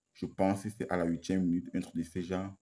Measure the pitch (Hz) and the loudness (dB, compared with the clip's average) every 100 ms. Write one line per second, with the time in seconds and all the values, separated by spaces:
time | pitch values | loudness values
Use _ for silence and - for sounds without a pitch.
0 | _ - 90 - 95 98 107 - - 90 | _ -8 -6 2 2 2 -2 -6 -2 2
1 | 85 82 - 95 90 87 - 87 - 85 | 2 0 0 2 4 2 0 -4 -4 -6
2 | 80 92 85 92 98 98 | -4 -4 -2 -4 -4 -10